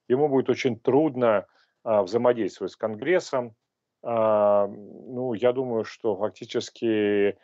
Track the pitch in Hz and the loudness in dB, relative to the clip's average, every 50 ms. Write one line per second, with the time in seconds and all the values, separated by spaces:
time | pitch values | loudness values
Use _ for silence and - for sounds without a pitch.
0 | _ - 123 135 151 147 135 131 113 - 117 - - 131 113 - - 131 120 143 | _ -2 0 2 2 2 2 0 2 0 -2 0 0 -2 -2 -2 -2 2 2 2
1 | 160 151 123 127 123 117 107 98 90 _ _ _ _ _ _ _ - 120 110 104 | 2 2 0 2 2 2 2 2 0 _ _ _ _ _ _ _ -4 0 2 2
2 | 98 90 107 117 123 123 120 113 104 90 - - 98 87 - - 113 110 107 104 | 2 2 0 2 2 2 2 2 -2 -4 -4 -6 -10 -8 -8 -6 -6 -6 -6 -6
3 | 131 151 185 175 - - - 131 123 113 110 _ _ _ _ _ _ _ _ _ | -2 0 0 0 -2 -2 -4 -4 -6 -6 -12 _ _ _ _ _ _ _ _ _
4 | - 123 117 113 110 110 107 104 104 104 101 101 101 101 110 110 101 - - - | -8 -4 0 2 2 4 4 4 4 4 4 4 2 0 -4 -12 -16 -18 -20 -18
5 | - 117 131 123 127 127 113 95 123 123 120 131 131 127 117 113 107 - - - | -16 -12 -8 -6 -4 -4 -4 0 0 2 2 0 -2 -2 -2 -4 -4 -6 -10 -6
6 | - 113 98 92 107 101 - - 123 - - 117 107 - _ - 120 113 110 107 | -4 -4 -2 -2 -4 -6 -6 -10 -12 -6 -6 -6 -6 -6 _ -4 -2 0 2 2
7 | 104 104 104 101 101 101 - _ | 2 2 2 2 2 0 -2 _